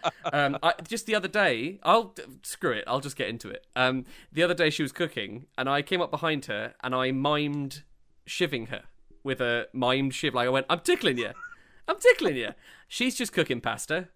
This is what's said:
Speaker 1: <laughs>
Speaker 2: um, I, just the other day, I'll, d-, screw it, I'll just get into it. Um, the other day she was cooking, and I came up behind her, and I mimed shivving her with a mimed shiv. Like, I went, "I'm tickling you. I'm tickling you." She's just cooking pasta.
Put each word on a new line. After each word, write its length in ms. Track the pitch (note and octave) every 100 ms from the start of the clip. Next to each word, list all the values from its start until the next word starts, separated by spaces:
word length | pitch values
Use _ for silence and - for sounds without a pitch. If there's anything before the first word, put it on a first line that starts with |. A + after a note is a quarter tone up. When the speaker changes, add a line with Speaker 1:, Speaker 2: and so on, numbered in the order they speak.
| E3
Speaker 1:
<laughs> 220 | - E3
Speaker 2:
um, 240 | D3 C#3+ C#3+
I, 140 | E3 - E3+
just 200 | A3 -
the 80 | G#3+
other 120 | F#3
day, 520 | G#3 F#3 A#2 C#3+ G3
I'll, 280 | - F3+ E3+
d-, 120 | - B2 C3
screw 300 | - - -
it, 100 | G#2+ -
I'll 140 | C3+
just 160 | C#3 C3
get 120 | G#2
into 220 | A#2 -
it. 160 | - _ B2+
Um, 300 | B2+ C3 B2 - -
the 120 | D3+
other 100 | E3+
day 160 | F3 D#3
she 140 | D3+
was 80 | C#3+
cooking, 560 | - E3+ - G2+ G#2 - -
and 100 | C3
I 140 | C#3+
came 180 | - F#3
up 120 | F3
behind 340 | D3+ D#3+ D3 -
her, 300 | G#2 A2+ -
and 100 | B2+
I 180 | B2+ C3
mimed 720 | C3 C#3+ D3 D3 D3 C#3 D3 - - _ _ -
shivving 400 | - F3 C3+ A2+
her 160 | A2+ - - - -
with 180 | C3+ C3
a 260 | B2 A#2+ -
mimed 400 | B2+ B2 C3+ C3+
shiv. 220 | B2+ D3+ B2
Like, 100 | B2
I 40 |
went, 160 | C3+ C3+
"I'm 120 | E3+
tickling 360 | - F4 F#3 B2
you. 140 | A2 - - - - - -
I'm 100 | G4
tickling 360 | A#4+ - A3 C3
you." 140 | A2 - - - -
She's 280 | - B3 B3+
just 180 | A#3
cooking 280 | - D#3 A#2+
pasta. 480 | - A2 - D#3+ F#3